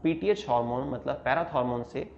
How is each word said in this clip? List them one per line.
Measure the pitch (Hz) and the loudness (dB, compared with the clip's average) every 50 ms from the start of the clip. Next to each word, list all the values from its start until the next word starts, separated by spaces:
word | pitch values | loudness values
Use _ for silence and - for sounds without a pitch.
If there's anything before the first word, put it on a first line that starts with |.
पीटीएच | - 160 165 165 180 196 208 202 - - | 2 2 0 2 2 2 2 2 2 2
हार्मोन | 120 120 120 120 120 123 135 147 | 2 2 2 2 0 -2 -2 -2
मतलब | - - - - 139 - - | -4 -4 -4 -4 -4 -2 0
पैराथॉर्मोन | 123 135 160 170 - 147 135 123 123 123 120 117 | 0 2 2 0 0 0 0 2 2 0 -2 -4
से | - - 131 156 - - | -4 -6 -6 -6 -6 -12